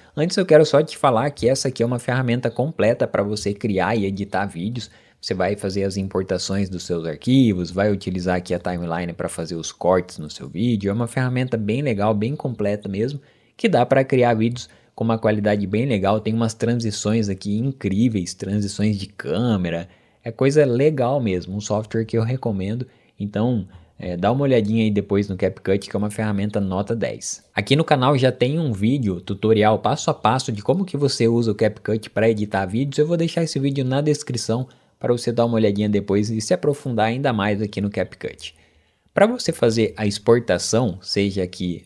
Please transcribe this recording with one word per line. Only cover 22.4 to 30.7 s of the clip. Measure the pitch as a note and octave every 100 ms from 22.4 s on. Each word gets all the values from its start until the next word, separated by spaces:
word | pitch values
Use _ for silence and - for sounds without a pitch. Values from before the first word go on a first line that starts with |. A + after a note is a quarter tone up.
| A#2+ G2 G2 A#2+ B2+ _ _ -
Então, | G#2 G#2 A#2+ A#2 F#2 - - -
é, | F2+ F2
dá | G2
uma | C3
olhadinha | C#3 B2 G#2 A2+
aí | A2
depois | G2+ F#2+ G2+ G2+
no | F#2
CapCut, | F#2+ - - G2+ -
que | -
é |
uma | G#2
ferramenta | G#2 G#2+ G2+ G#2 G#2
nota | G2 F#2 G2+ A#2
dez. | B1 A1 - - _
Aqui | - G#2 C#3+
no |
canal | D#3+ C#3+ B2+ C#3
já | B2+
tem | - B2 D#3+
um | D#3
vídeo | G2 G#2+ C#3 G#2+ F2
tutorial | - F#2+ A2 A2 G#2+ G#2
passo | A2 D3 -
a |
passo | - A2 B2+ -
de | G#2
como | A2+